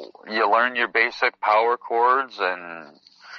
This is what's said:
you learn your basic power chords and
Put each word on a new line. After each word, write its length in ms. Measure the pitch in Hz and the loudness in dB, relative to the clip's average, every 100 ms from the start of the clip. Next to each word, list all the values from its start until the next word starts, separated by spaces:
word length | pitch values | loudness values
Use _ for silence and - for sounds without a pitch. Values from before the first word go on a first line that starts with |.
| - - - | -14 -18 -8
you 220 | 110 107 | -2 2
learn 260 | 110 123 123 | 4 2 0
your 120 | 120 | -2
basic 520 | 113 117 - 123 - | 0 0 0 -4 -2
power 360 | 107 107 117 117 | 2 2 2 0
chords 640 | - 117 120 131 131 107 | -2 0 2 2 -2 -4
and 600 | 92 90 87 85 73 76 _ _ - | -4 -4 -10 -14 -16 -20 _ _ -20